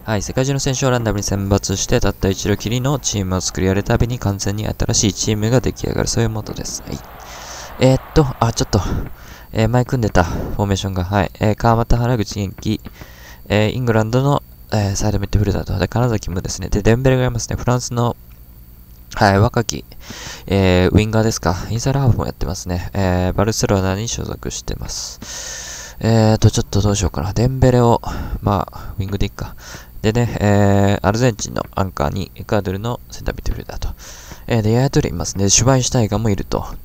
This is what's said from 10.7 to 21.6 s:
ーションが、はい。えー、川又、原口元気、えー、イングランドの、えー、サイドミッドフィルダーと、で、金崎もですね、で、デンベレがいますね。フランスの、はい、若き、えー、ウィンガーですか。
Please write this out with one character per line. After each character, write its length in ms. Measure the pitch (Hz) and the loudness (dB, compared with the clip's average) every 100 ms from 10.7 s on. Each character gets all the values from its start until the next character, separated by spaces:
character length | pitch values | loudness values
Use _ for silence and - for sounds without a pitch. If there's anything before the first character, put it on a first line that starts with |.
ー 20 | 95 | 0
シ 100 | 98 | -2
ョ 40 | |
ン 40 | |
が、 80 | 92 | -4
は 220 | 90 101 | 0 0
い。 80 | 87 - | 0 0
え 100 | 110 | 0
ー、 40 | 101 | 2
川 180 | 117 | 2
又、 220 | 113 117 120 | 2 4 2
原 200 | 120 123 | 2 0
口 200 | 101 - | -2 -4
元 160 | 95 | -6
気、 280 | - - 107 - - - - - - - | -6 -4 -4 -6 -18 -20 -20 -20 -20 -2
え 180 | 104 107 | 2 2
ー、 60 | |
イ 80 | 120 | 0
ン 40 | |
グ 100 | 123 | 2
ラ 100 | 110 | 2
ン 80 | 110 | 2
ド 100 | 123 | 2
の、 220 | 139 143 - - - | 2 0 -2 -20 -4
え 200 | 107 101 | -2 0
ー、 20 | |
サ 140 | 98 107 | 0 0
イ 40 | |
ド 60 | 101 | 0
ミ 80 | 98 | 0
ッ 40 | |
ド 80 | 101 | 2
フ 20 | |
ィ 40 | 101 | 2
ル 60 | |
ダ 100 | 90 | 0
ー 20 | |
と、 120 | - 90 | -2 -2
で、 80 | 87 | 0
金 200 | 113 123 | 2 0
崎 200 | 107 - | 0 -2
も 100 | 85 | -6
で 60 | 76 | -6
す 140 | - | -8
ね、 60 | 90 | -2
で、 120 | 104 | 2
デ 140 | 101 | 4
ン 80 | 117 | 4
ベ 80 | 135 | 4
レ 60 | 127 | 2
が 80 | |
い 60 | 127 | 0
ま 100 | 120 | -2
す 100 | - | -6
ね。 60 | - | -4
フ 100 | - | 0
ラ 80 | |
ン 60 | 123 | -2
ス 120 | - | -2
の、 240 | 120 117 - - - - - - - - - - | -2 -2 -2 -14 -20 -20 -20 -20 -20 -20 -20 -14
は 160 | - 104 | 2 4
い、 80 | 98 | 6
若 240 | 117 - | 4 2
き、 220 | 117 71 - - - - - - - | -2 -6 -12 -18 -16 -14 -14 -14 -2
え 420 | 98 92 90 90 | 4 6 6 6
ー、 20 | |
ウ 60 | 98 | 4
ィ 100 | 107 | 4
ン 40 | |
ガ 100 | 110 | 2
ー 20 | |
で 100 | 110 | 2
す 80 | - | 0
か。 140 | 80 92 | -2 -2